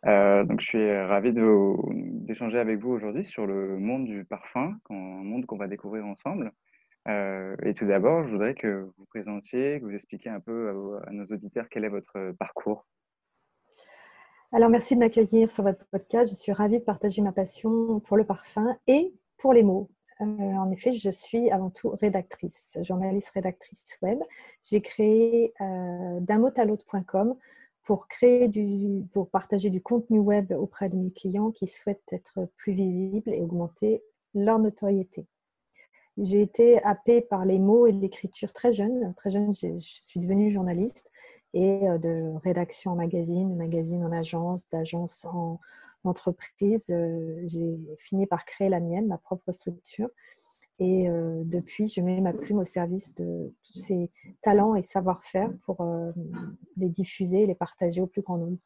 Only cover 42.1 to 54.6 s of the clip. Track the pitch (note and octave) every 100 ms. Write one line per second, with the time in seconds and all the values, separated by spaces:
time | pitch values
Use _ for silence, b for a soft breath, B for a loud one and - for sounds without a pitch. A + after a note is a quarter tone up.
42.1 | E3 D#3+ D#3 F#3 F3 F3 - F#3 F3 E3+
43.1 | F3 E3 F3 F#3+ F3+ E3 E3 E3 F3 E3+
44.1 | E3+ D#3+ E3 E3+ F3+ - E3 D#3+ E3+ F3
45.1 | - E3+ F3 E3+ E3 B B B B F#3
46.1 | F3 - F3+ - _ G3+ A3 - F3 E3+
47.1 | E3 D#3+ D#3+ F3 E3 E3 E3 D#3 D#3 -
48.1 | F#3+ G3 E3+ - - G3 F3+ E3+ F3 A3
49.1 | F3+ _ F#3 - F3+ - F3 - - A#3+
50.1 | _ b b b b b _ F#3 F#3 F3+
51.1 | E3+ E3 E3 E3 F3 - - G#3+ G3+ F3+
52.1 | F#3 F#3+ E3+ - G#3 F3 - E3+ F#3 -
53.1 | - F3 E3+ D#3+ _ _ F#3 F#3 F3+ F3
54.1 | B B B - G3+